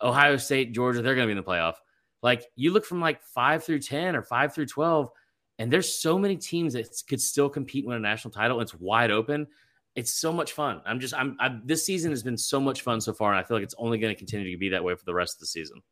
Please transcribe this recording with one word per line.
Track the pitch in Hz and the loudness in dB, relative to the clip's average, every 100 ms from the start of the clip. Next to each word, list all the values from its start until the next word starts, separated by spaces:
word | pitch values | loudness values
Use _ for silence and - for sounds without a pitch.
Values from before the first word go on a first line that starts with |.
Ohio | 123 131 147 135 | 2 6 6 6
State, | - 135 120 | 2 0 2
Georgia, | 117 123 120 | 2 2 2
they're | 120 | 2
gonna | 127 113 | 2 2
be | |
in | 101 | 0
the | |
playoff. | 92 87 82 - _ _ _ _ | 0 0 0 -2 _ _ _ _
Like, | 120 120 - - | 2 2 -2 -2
you | 156 | 2
look | 202 208 | 2 0
from, | 175 | -2
like, | 160 - | -2 -2
five | - 123 131 160 | -6 0 2 2
through | 160 147 | 0 -4
ten | - 139 185 139 | -2 -4 -2 -4
or | |
five | - 120 143 - | -2 0 0 -2
through | 131 | -4
twelve, | - 165 156 131 - _ _ _ - | 0 2 2 0 -6 _ _ _ -6
and | 113 | 2
there's | 165 180 | 2 2
so | - 160 180 | 0 2 2
many | 202 185 | 2 -2
teams | - 170 160 | -4 -2 -2
that | 123 110 | -2 -6
s-, | - | -10
could | - 131 | -4 -2
still | - 147 143 | 0 2 2
compete | 143 131 139 | 0 -6 -4
and | 117 | -4
win | 117 | -2
a | |
national | 107 110 113 | -2 -2 -4
title. | 101 117 117 | 0 2 2
And | 113 | -2
it's | |
wide | 82 92 113 117 | -6 2 4 4
open. | 107 117 147 147 _ _ _ _ | 4 2 -2 -6 _ _ _ _
It's | - 120 | -8 -4
so | - 160 | -2 0
much | 170 147 | -2 -4
fun. | - 143 87 101 | -2 -4 -4 -4
I'm | 123 | -6
just, | 127 | -4
I'm, | 131 135 - | -2 -2 0
I'm, | 131 117 | -2 -2
this | 127 156 - | -2 -2 0
season | 185 165 | 0 0
has | 131 | -2
been | 123 113 | -2 -4
so | - 139 | 0 0
much | 139 120 | 0 0
fun | 123 113 | -2 -2
so | 107 | -2
far, | - 104 | 0 2
and | 98 | 2
I | |
feel | 92 113 | 2 -2
like | |
it's | 98 - | -2 -4
only | 117 113 | -2 0
gonna | 110 101 | -2 -4
continue | 92 104 92 | -6 -6 -6
to | 87 | -4
be | 95 | -2
that | 92 | 0
way | 90 87 | 0 -2
for | - | -2
the | |
rest | 87 87 - | -2 -2 -6
of | |
the | 82 | -10
season. | 82 78 57 _ | -8 -10 -14 _